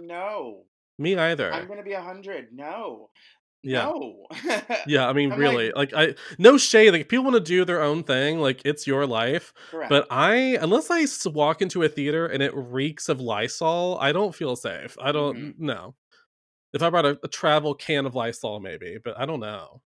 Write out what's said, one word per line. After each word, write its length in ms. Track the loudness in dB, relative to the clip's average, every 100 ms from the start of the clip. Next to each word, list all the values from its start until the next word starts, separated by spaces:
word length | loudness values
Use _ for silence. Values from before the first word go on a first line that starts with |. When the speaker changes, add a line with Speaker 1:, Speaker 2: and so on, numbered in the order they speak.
Speaker 1:
No. 640 | -12 -10 -8 -8 -12 -16 _ _ _ -6
Speaker 2:
Me 180 | -4 0
either. 360 | 0 0 -2
Speaker 1:
I'm 160 | -4 -8
gonna 140 | -14
be 80 | -10
a 100 | -10
hundred, 500 | -10 -14 -14 -14 -14
no. 560 | -16 -12 -10 -12 -14 -20 _ _ _ _ _
Speaker 2:
Yeah. 220 | -4 -2
Speaker 1:
No. 420 | -2 -6 -10 -16 -18
<laughs> 560 | -10 -4 -4 -4 -6 0
Speaker 2:
Yeah, 220 | 2 2
I 40 |
mean, 200 | 2 0
Speaker 1:
I'm 60 | 2
like 100 | 2
Speaker 2:
really, 220 | 2 0
like, 200 | -2 0
I, 200 | 2 2 0 -12 6
no 180 | 8 8
shade, 360 | 6 8 8
like, 100 | 6
if 60 | 2
people 160 | 0
wanna 160 | 4 2
do 240 | 4 2
their 180 | 2 2
own 200 | 0 0
thing, 340 | 0 0 0 2
like, 220 | 0 0
it's 220 | -2 -2 -2
your 200 | 0 0
life, 460 | 0 0 -2 -6 -18 -14
Speaker 1:
Correct. 200 | -8 2
Speaker 2:
but 160 | 2 2
I, 460 | 2 4 4 2 0
unless 300 | 2 2 2
I 120 | 0
s-, 240 | 0 -2 -4
walk 340 | 2 2 2
into 220 | -2 0
a 60 | 0
theater 380 | 0 -2 0 -2
and 160 | -2
it 100 | -2
reeks 540 | -4 -6 -4 -4 -4 -4
of 120 | -4
Lysol, 760 | -2 -4 -4 -2 -2 0 -2 0
I 120 | 0
don't 220 | 0 -2
feel 220 | -4 -6 -4
safe, 400 | -8 -10 -12 -6
I 120 | -2
don't, 240 | 0 -2 -4
Speaker 1:
Mm-hmm. 100 | -12
Speaker 2:
n-, 60 | -8
no. 360 | -6 -6 -10 -20 _ _ _ _ _ _ _
If 100 | -2
I 80 | 0
brought 160 | 2 2
a, 120 | 0
a 60 | -8
travel 460 | -2 2 2 0
can 320 | -4 -4 -2 -2
of 80 |
Lysol, 460 | -4 -4 -6 -8 -8
maybe, 380 | -10 -12 -12 -12
but 140 | -10 -8
I 80 | -6
don't 140 | -6
know. 420 | -8 -12 -14 -20 _